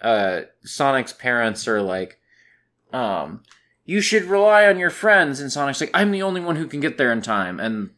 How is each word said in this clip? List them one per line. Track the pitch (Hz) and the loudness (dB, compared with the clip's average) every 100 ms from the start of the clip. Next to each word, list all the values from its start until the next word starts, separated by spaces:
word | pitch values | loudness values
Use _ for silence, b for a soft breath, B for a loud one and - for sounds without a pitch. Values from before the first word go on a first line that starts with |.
uh, | 113 107 98 87 - _ | 0 2 2 -2 -6 _
Sonic's | - - 139 135 117 | -12 -2 0 0 -4
parents | - 127 120 113 107 - | -6 -2 0 0 -2 -2
are | 107 | -2
like, | 95 95 92 _ b b b b b _ _ | 0 -4 -8 _ b b b b b _ _
um, | 127 113 90 73 110 b b b b - | -6 -4 -4 -6 -12 b b b b -6
"You | 196 | -4
should | 202 214 180 | 0 0 0
rely | 196 208 208 208 | 2 6 8 6
on | 185 | 4
your | 180 | 0
friends," | - 214 202 151 135 | 0 4 4 4 -2
and | 139 | -6
Sonic's | 143 139 135 | -4 -4 -4
like, | - | -2
"I'm | 175 208 | 2 2
the | 196 | 0
only | 196 185 | -2 -4
one | 175 156 | -4 -4
who | 165 | -6
can | 147 | -4
get | 147 - | -4 0
there | 127 | 0
in | 113 | 0
time." | 107 104 92 90 | -2 -2 -2 -6
And | 113 107 98 | -6 -6 -8